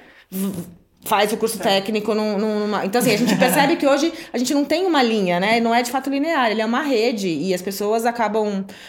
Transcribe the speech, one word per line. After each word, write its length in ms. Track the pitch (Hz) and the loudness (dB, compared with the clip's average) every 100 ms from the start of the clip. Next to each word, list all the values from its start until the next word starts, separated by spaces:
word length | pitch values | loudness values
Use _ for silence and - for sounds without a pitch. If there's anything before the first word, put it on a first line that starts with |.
| - - - | -20 -20 -10
v-, 220 | 190 196 175 - - _ _ | -6 -4 -4 -10 -16 _ _
faz 300 | - 208 208 | -2 2 2
o 40 | 220 | 0
curso 200 | 226 214 | -2 -2
técnico 560 | 208 196 196 214 214 | 0 0 0 -2 -2
num, 240 | 214 214 202 | -2 0 -2
num, 220 | 214 208 | -2 -2
numa. 260 | 208 202 185 | -2 -2 0
Então, 160 | 233 | 2
assim, 100 | - | 2
a 60 | 208 | 2
gente 180 | 240 196 | 2 2
percebe 400 | 254 294 285 339 | 2 4 2 2
que 120 | 277 | 2
hoje 260 | 277 330 - - | 2 0 -4 -8
a 60 | 240 | -4
gente 160 | 254 | 0
não 100 | 294 | 0
tem 220 | 285 311 370 | 0 0 2
uma 160 | 302 | 2
linha, 380 | 240 220 180 175 | 2 2 0 0
né? 200 | 196 233 | 2 2
Não 140 | 233 | 2
é 80 | 233 | 2
de 80 | 240 | 0
fato 220 | 269 285 | -2 -2
linear, 400 | 277 311 320 233 | -2 0 0 0
ele 100 | 214 | 0
é 40 | 220 | 0
uma 180 | 240 | 0
rede. 440 | 302 240 233 226 190 | 0 2 0 0 -2
E 280 | 156 185 180 | -2 -2 -2
as 60 | |
pessoas 420 | 180 196 208 226 233 | -4 -4 -2 0 0
acabam, 580 | 240 214 220 208 196 196 - | 0 0 0 -2 -2 -6 -12